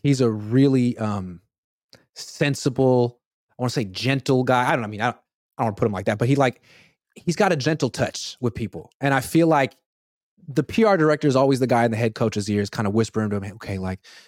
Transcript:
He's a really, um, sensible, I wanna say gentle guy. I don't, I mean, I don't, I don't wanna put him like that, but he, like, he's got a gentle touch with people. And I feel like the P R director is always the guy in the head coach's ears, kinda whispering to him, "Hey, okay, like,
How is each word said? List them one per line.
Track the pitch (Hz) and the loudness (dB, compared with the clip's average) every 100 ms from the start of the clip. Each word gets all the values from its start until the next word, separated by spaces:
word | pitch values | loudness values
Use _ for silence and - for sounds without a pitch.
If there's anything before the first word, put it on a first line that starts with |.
He's | 143 131 | 0 2
a | 120 | 2
really, | 107 104 123 139 135 123 120 | 0 0 2 4 4 0 -2
um, | 107 104 92 87 _ _ _ _ _ - _ | -4 -4 -8 -14 _ _ _ _ _ -20 _
sensible, | - - - 143 135 139 123 131 127 120 _ _ _ _ - | -18 -18 -2 -2 0 -2 2 4 4 2 _ _ _ _ -6
I | |
wanna | 123 | -4
say | 147 | -4
gentle | 101 90 117 139 - 131 | -6 -4 -2 -2 0 0
guy. | 127 127 127 | 2 2 2
I | 151 | -2
don't, | |
I | 107 | -4
mean, | 104 | -4
I | 120 | -4
don't, | - _ _ _ - | -6 _ _ _ -4
I | |
don't | 117 | -4
wanna | 101 | 0
put | 117 | -2
him | |
like | 95 98 | 0 -2
that, | 104 | 0
but | 123 | 0
he, | 139 | 2
like, | 131 - _ - _ _ _ | 2 -2 _ -20 _ _ _
he's | - - 156 | -8 -6 0
got | 202 | 2
a | 160 | 2
gentle | 135 156 127 | 0 0 -2
touch | - 117 - - - | -2 -4 -6 -14 -6
with | 123 | -6
people. | - 107 82 - _ | -4 -10 -10 -18 _
And | 139 | 0
I | 135 | 0
feel | - 165 165 | 2 2 4
like | 151 135 _ _ _ _ _ _ _ - | 4 0 _ _ _ _ _ _ _ -4
the | 139 | -4
P | 147 - | -2 2
R | 214 190 | 4 4
director | 156 151 151 | 4 2 2
is | 127 | 4
always | 135 131 | 2 2
the | 127 | 2
guy | 123 | 2
in | 117 | 2
the | 113 | 0
head | 117 | -2
coach's | - 113 107 101 | 0 -2 -2 -2
ears, | 104 101 | -2 -2
kinda | - 104 | -4 -2
whispering | 110 113 110 107 | 0 0 -2 -2
to | 101 | -4
him, | |
"Hey, | 98 | -8
okay, | 104 - 98 | -12 -10 -6
like, | 92 92 - - | -6 -8 -14 -20